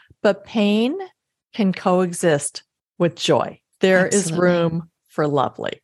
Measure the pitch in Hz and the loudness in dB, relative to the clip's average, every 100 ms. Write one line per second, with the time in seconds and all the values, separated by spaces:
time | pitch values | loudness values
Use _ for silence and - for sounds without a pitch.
0 | _ _ 214 196 - 226 208 214 247 370 | _ _ -2 -2 -4 -2 0 2 -2 -4
1 | 381 _ _ _ _ - 190 175 190 180 | -12 _ _ _ _ -2 -2 0 0 0
2 | 180 175 175 147 - - - _ _ - | 0 -2 0 0 -2 -12 -20 _ _ -4
3 | 175 - - 127 - - _ _ 190 185 | -4 -2 0 0 -2 -10 _ _ 2 4
4 | 190 202 165 165 180 175 170 165 165 _ | 2 0 -2 0 2 2 0 -2 -8 _
5 | _ - 151 143 117 - - - | _ -4 -2 0 -2 -4 -10 -10